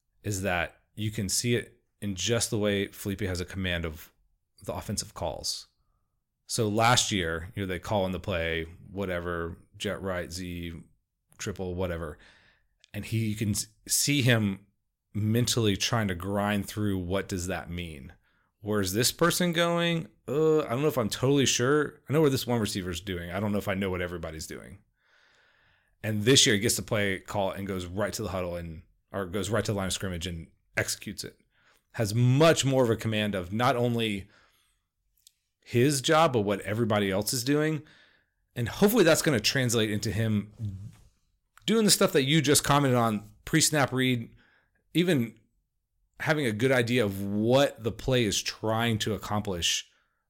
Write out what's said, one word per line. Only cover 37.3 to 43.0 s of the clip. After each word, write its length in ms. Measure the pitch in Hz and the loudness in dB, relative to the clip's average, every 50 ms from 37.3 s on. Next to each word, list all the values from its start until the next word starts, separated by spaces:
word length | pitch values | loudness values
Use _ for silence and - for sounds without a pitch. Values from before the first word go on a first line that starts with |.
| - | -4
is 100 | 123 117 | -2 0
doing. 380 | 135 143 147 151 156 156 143 - - - - _ _ _ _ _ _ _ _ _ _ _ | 0 0 2 2 0 -2 -4 -6 -12 -20 -20 _ _ _ _ _ _ _ _ _ _ _
And 120 | 120 120 - | -4 -4 -4
hopefully 360 | - - 190 208 226 240 180 | 0 2 4 4 6 6 6
that's 180 | 165 156 - | 6 6 4
gonna 180 | - 160 143 107 | 4 2 2 2
translate 500 | - - - 139 127 120 110 117 110 107 | 2 0 0 0 0 2 2 2 2 0
into 220 | 104 104 - 113 | 0 -2 -2 -2
him 400 | 90 110 113 110 107 104 101 110 - - 113 101 95 95 101 110 - - - _ _ _ _ _ _ _ _ _ _ - - | -2 0 0 2 0 0 -2 -4 -8 -10 -8 -8 -8 -10 -14 -16 -18 -20 -20 _ _ _ _ _ _ _ _ _ _ -8 -2
doing 200 | - 214 226 214 | 0 2 4 6
the 60 | 196 | 4
stuff 200 | - - 196 185 | 6 4 4 4
that 120 | - 156 131 | 4 4 4
you 180 | 135 160 160 | 4 4 4
just 220 | 135 135 143 - - | 6 6 4 4 4
commented 340 | - 143 143 143 135 123 | 4 4 4 4 4 4
on, 260 | 123 | 4